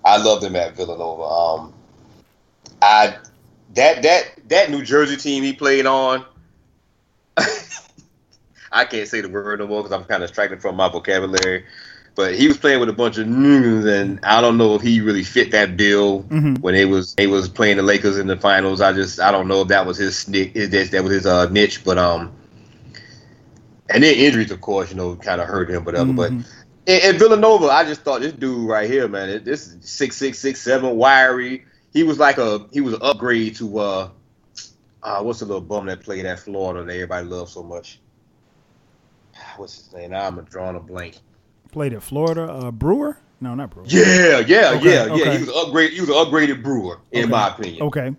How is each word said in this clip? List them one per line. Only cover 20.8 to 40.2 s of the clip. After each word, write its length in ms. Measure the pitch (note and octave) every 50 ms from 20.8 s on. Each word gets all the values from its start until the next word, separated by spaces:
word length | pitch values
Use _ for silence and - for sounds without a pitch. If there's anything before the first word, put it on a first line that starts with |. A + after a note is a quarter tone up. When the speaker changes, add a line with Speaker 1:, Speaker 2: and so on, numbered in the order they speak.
| - -
Speaker 1:
that 120 | - F#2 F#2
was 80 | F#2+
his, 140 | G2 F#2+ F2+
uh, 240 | G2 F2+ F2+ F2+ -
niche. 340 | F#2 G#2 G#2 F#2+ - - -
But, 140 | F#2+ F2+
um, 340 | F2+ F2+ F2 E2+ E2+ F2 E2+ - - _ _ _ - - _ _ _ - - - - - - - - _ _ _ _ _ _ _ - _ _ _ _ _ -
and 120 | - A#2 C#3+
then 100 | D#3 C#3+
injuries, 360 | A2+ C3+ D3 B2 A2+ G#2+ -
of 100 | G2+ F2
course, 300 | - - G2+ G2 F#2 E2
you 40 | F#2
know, 200 | F#2 F2+ F2 F2+
kinda 280 | F2+ - G2+ F2+ F2 F2
hurt 240 | F2+ G2 F#2+ F2+ F2
him, 140 | F2+ E2+ E2
whatever. 300 | E2+ E2 E2+ F2 - C3
But 180 | E2+ F2 E2
Speaker 2:
Mm-hmm. 180 | B2+ A#2+ A#2+ - - - - _ _ _ _
Speaker 1:
in, 160 | - F#3 F#3 F3 G3 F3+
in 40 | D#3+
Villanova, 460 | G#3+ A3+ A3 G#3 G#3+ A3 A3 G3 E3
I 160 | C#3+ C3+ D#3 E3+
just 200 | D3+ D3+ - _
thought 180 | D3 C3+ A#2
this 100 | B2+ D#3 D3+
dude 360 | A#2 C3 C3 B2 A#2+ A2+ A2
right 200 | A2 G#2+ G#2+ A2
here, 180 | C3 C3+ B2 G#2
man, 180 | G2+ G2 G2 F#2+
it, 140 | G2+ G#2+ G#2
this 320 | A#2 C#3+ - - F#2 E2+ F2
six 340 | - - - - C#3 B2+ -
six, 240 | - C3+ C3+ B2 -
six 220 | - C3+ C3 -
seven, 340 | - A#2+ C3 C3 C3 C3 A#2+
wiry. 680 | A2+ B2 C3+ C#3 C3+ C3 B2+ B2+ B2+ B2+ B2 C3 C3 _ _ _ _ _ _
He 120 | _ D3+ E3
was 140 | D#3 D3 C3
like 180 | D3 C#3 C3+
a, 280 | C#3 A#2+ A2 G#2 G#2 G#2 - C3
he 60 | C#3+
was 120 | C#3 B2+ A2
an 60 | G#2+
upgrade 540 | A2 C#3 C#3+ - A#2+ B2+ A#2+ A2+ A2+ G#2+ G#2+
to, 220 | - A#2 G#2 G2+ A2
uh, 300 | G#2 G2+ F#2+ F#2+ F#2+ F#2 _ _ _ _ _ _ _ _ _ - - - _ _ _ _ _ _ -
uh, 180 | G#2+ G#2 G2+
what's 180 | G#2 A#2 A#2 A#2
the 60 | A#2
little 160 | G2+ G2+ F#2
bum 240 | E2+ E2 G#2 G#2 G2
that 140 | F#2+ F#2 F2+
played 240 | _ A2 G2 F#2+ F#2
at 140 | F#2 F2+ F#2
Florida 440 | - G#2 G2 G2 F#2+ F#2 F2+ F2+ E2+
that 80 | F2 F2
everybody 320 | F2+ F2+ E2+ F2+ F2+ F2
loves 240 | F2 F2+ F2+ F2 F2 -
so 80 | F#2+ E2+
much? 360 | E2+ E2+ F2 - - - _ _ _ _ _ _ _ _ _ _ _ _ _ _ _ _ _ _ _ _ _ _ _ _ _ _ _ _
<sighs> 240 | - - - -
What's 180 | - G2 F2+ -
his 160 | - _ _ F#2
name? 180 | F2+ F2 F2
Now 140 | F#2+ F#2+